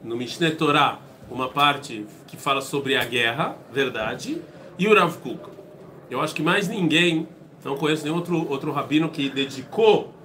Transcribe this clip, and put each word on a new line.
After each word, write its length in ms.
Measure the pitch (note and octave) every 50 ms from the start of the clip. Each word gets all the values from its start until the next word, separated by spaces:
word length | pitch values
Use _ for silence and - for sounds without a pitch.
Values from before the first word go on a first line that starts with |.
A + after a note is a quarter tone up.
| -
no 140 | A2+ A#2
Mishneh 340 | A#2+ B2+ A#2+ - - E3+ D#3+
Torah 480 | D#3 - E3 C#3+ D3 D3+ C#3+ A#2+ - - - - - - - -
uma 160 | B2 B2 C3
parte 580 | B2+ - C#3 C#3+ C#3+ C#3 C3+ - - A#2+ G#2+ G#2 - - - -
que 80 | - -
fala 260 | - - C#3+ C3+ C3+
sobre 360 | C3+ - - C#3+ C3+ C3 C3
a 80 | B2 A#2
guerra, 500 | A2 A#2+ A#2+ A#2 A2+ A#2+ D3 F3 B3 - - - -
verdade, 680 | A2+ C3+ C3+ B2 A2+ A2+ G#2+ A2+ B2 - - A#3 D#4 E4+ - - - - - - -
e 80 | - F3+
o 60 | G#3+ G#3
Rav 240 | G3 F3+ E3 C#3 -
Kook. 300 | - B2+ A2 - - - - - - - - - - - - - - -
Eu 80 | B2 C3
acho 160 | D3+ - -
que 80 | - D#3
mais 240 | E3+ F#3 G3+ G3+
ninguém, 580 | F3 A#3 G#3+ F3+ D3+ D3 E3 F3 F3 E3 D#3+ E3+ - - - - - - - -
não 140 | C#3 C#3
conheço 260 | C#3 D#3+ D3 D#3 D3+ D3
nenhum 140 | D3 D#3+
outro, 320 | F3 E3+ F3 F3 D#3+ D#3 -
outro 220 | C#3 C3+ - D3+ C#3
rabino 340 | C#3+ C3+ - C#3+ D#3 E3
que 220 | D#3 - D3 C#3 C3+
dedicou 840 | C3+ C#3 C#3 C3+ - C3 B2+ - - G#3 A3+ A3 G3 - - - - -